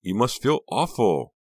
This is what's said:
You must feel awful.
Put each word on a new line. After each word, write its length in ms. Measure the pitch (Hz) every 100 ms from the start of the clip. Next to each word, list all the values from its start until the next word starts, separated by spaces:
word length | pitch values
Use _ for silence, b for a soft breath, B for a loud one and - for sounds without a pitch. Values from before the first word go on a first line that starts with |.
You 120 | 87
must 280 | 95 123 -
feel 180 | 127 151 -
awful. 640 | - 165 - 113 78 60 _